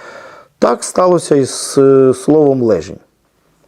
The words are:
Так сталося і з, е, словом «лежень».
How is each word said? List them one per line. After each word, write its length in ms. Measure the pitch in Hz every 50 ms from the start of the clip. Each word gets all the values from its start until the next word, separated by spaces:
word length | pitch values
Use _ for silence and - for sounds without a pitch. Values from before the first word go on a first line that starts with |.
| - - - - - - - - - _ _ _
Так 260 | - - - - -
сталося 520 | - - - 185 180 180 165 - - 156
і 80 | 143 131
з, 340 | 123 - - - - - 139
е, 360 | 135 135 135 135 135 131 123
словом 480 | 127 - - 147 156 151 139 135 131 120
«лежень». 360 | 113 104 82 78 90 80 - _ _ _ _ _ _ _ _ _ _ _ _ _